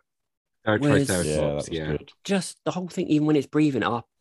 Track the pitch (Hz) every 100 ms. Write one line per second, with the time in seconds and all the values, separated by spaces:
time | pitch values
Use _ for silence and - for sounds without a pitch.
0 | _ _ _ _ _ _ 113 107 143 143
1 | - 92 78 76 73 71 - 80 76 73
2 | - - - 196 - - - 180 180 190
3 | - 151 151 151 135 151 151 127 90 117
4 | - _